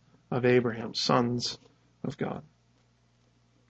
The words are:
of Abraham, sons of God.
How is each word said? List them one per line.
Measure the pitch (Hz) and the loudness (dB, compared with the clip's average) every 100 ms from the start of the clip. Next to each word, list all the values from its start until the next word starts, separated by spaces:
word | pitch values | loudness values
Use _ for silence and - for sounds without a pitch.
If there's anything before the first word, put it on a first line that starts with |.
| _ _ - | _ _ -6
of | 127 123 | 0 4
Abraham, | 123 120 113 113 | 4 4 -2 -6
sons | - - 135 120 120 - - - _ _ _ | -2 2 2 2 -2 -4 -10 -18 _ _ _
of | - - | -10 -6
God. | 98 - - _ _ _ _ _ _ _ _ _ _ _ | -6 -8 -14 _ _ _ _ _ _ _ _ _ _ _